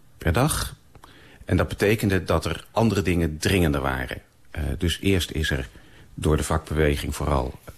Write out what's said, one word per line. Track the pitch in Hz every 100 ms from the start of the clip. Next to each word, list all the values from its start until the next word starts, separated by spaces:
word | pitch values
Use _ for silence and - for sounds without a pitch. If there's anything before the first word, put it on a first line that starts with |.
| - -
per | -
dag. | 117 156 - - - - - - - - - -
En | 90
dat | 85
betekende | - 101 113 104 95
dat | 87 82 82
er | 80 -
andere | - 113 98
dingen | 92 87 82 76
dringender | - 98 80 71
waren. | 67 65 62 - - _ -
Eh, | - 71 69
dus | 85 -
eerst | 98 92 -
is | 76 78
er | 67 - - - - -
door | - 78 76
de |
vakbeweging | - 78 - 76 73 73 71 71
vooral | 71 69 64 - -